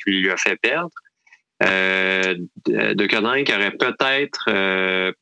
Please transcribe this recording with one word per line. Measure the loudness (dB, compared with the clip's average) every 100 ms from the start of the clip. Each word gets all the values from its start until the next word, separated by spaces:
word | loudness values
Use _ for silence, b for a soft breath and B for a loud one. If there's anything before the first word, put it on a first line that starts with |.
qui | -2
lui | 0 0
a | 0
fait | -2 0
perdre. | -2 -2 -4 -10 _ _ b b _ -2
Euh, | 0 2 2 2 2 2 0 -2 -6 -10 -4
de, | 0 0
Deceuninck | 0 0 0 0 0 0
aurait | 0 0 0
peut-être, | -2 0 0 0 -2 -4 -2
euh, | 0 2 2 0 0 -2 -2